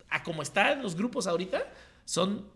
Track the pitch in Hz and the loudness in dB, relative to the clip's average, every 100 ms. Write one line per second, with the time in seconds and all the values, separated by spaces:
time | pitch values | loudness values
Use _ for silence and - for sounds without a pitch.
0 | - 156 - 160 139 - 233 285 240 165 | -4 -4 -2 -6 -2 4 4 4 0 -2
1 | 240 262 185 170 185 302 523 - - - | -2 0 0 0 0 -2 -4 -10 -20 -20
2 | - - 185 202 - | -4 0 2 0 -6